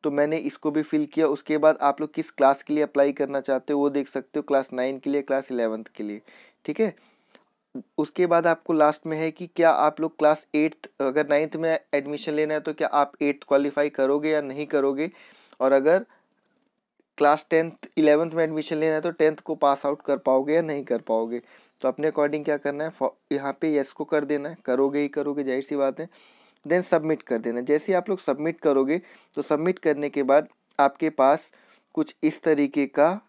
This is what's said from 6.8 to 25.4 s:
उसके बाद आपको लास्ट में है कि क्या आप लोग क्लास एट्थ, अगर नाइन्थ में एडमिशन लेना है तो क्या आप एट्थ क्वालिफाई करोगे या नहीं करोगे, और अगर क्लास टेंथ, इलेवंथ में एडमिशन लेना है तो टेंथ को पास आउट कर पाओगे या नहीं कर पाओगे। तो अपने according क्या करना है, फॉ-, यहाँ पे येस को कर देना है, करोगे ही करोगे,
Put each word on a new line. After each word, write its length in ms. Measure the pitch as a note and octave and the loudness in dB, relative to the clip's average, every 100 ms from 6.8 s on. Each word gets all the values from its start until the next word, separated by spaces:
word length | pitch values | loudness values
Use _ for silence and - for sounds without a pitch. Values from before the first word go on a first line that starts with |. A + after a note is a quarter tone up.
| A3 - _ _ _ _ _ _ _ C3 - - | -4 -4 _ _ _ _ _ _ _ -18 -12 -6
उसके 280 | D3+ - F3+ | -6 0 2
बाद 220 | E3+ E3+ | 4 2
आपको 260 | E3 - | -2 -2
लास्ट 340 | D#3+ D3+ D3+ D#3+ | 2 2 2 -6
में 100 | D#3 | -4
है 120 | D#3+ | -4
कि 160 | D#3 F3 | -6 -12
क्या 220 | - E3 | 2 2
आप 320 | - D3+ D3 | 4 2 0
लोग 160 | D#3+ - | -6 2
क्लास 280 | D3+ D3+ - D3+ | 2 2 -2 -2
एट्थ, 340 | D#3 D#3 - _ | -2 -4 -20 _
अगर 260 | C3+ C#3 D3 | -2 -2 0
नाइन्थ 260 | D3 D#3 D#3+ | 0 0 -4
में 240 | D#3+ D#3+ _ | -2 -2 _
एडमिशन 400 | C#3+ C#3+ D3 - | -4 -4 -10 -6
लेना 200 | D3+ D3+ | -4 -2
है 60 | D#3 | -2
तो 140 | D#3 | -6
क्या 140 | D3 D3+ | -4 0
आप 240 | D3 C#3+ - | 2 0 0
एट्थ 260 | D3 C#3+ - | -2 -2 0
क्वालिफाई 420 | C#3 C#3+ C#3+ D3 | 0 0 -2 -2
करोगे 400 | - C3+ C#3+ D3+ | 0 0 0 0
या 120 | D3+ | -2
नहीं 240 | C#3+ C3+ D3 | -2 -8 -4
करोगे, 420 | D3 C#3 C#3 E3 - - _ _ _ | 0 0 -2 -6 -8 -20 _ _ _
और 120 | C3 | 2
अगर 340 | C3+ C#3 F#3 A#3+ _ _ _ _ _ _ _ _ _ _ - | 4 4 2 0 _ _ _ _ _ _ _ _ _ _ 0
क्लास 280 | D3 D3+ - | 2 2 2
टेंथ, 400 | E3 E3 D#3+ - - | 0 0 -8 -8 2
इलेवंथ 340 | D#3 D3 E3 | 4 4 2
में 120 | D#3+ | -2
एडमिशन 340 | D#3+ D#3 D3+ D#3 | -2 -2 -4 -2
लेना 180 | D#3+ D#3 | 0 -2
है 60 | |
तो 100 | E3+ | -4
टेंथ 240 | - D#3 D3+ | 0 0 0
को 180 | - D3+ | -8 0
पास 280 | C#3+ C#3 C#3+ | 2 2 -2
आउट 160 | D3 | -6
कर 160 | - C#3 | -4 -2
पाओगे 360 | - C3 C#3 D#3+ | 2 0 2 0
या 60 | |
नहीं 220 | D#3+ C#3+ | 0 -6
कर 180 | B2+ A#2 | -4 -6
पाओगे। 400 | - A2+ A2+ A#2+ _ - _ _ | -2 -4 -2 -8 _ -20 _ _
तो 60 | C3 | -6
अपने 240 | B2+ D3+ | -2 -4
according 340 | D3+ D3 D3+ D3 | 0 -2 -2 -4
क्या 120 | D3 | -4
करना 260 | C#3+ C#3+ | -4 -6
है, 60 | D#3+ | -8
फॉ-, 220 | - C3 - _ | -4 -6 -6 _
यहाँ 260 | C#3 C#3 C3 | -6 -4 -4
पे 80 | D#3+ | -2
येस 220 | D3 C#3 | 0 -2
को 120 | - D3+ | -8 -2
कर 200 | D#3 C#3+ | -2 -2
देना 240 | D3 C#3+ | -4 -6
है, 80 | E3 - | -10 -4
करोगे 340 | B2+ C#3 C#3+ | 0 2 0
ही 80 | C#3+ | -2
करोगे, 340 | C#3+ C#3+ C#3+ | -4 -6 -4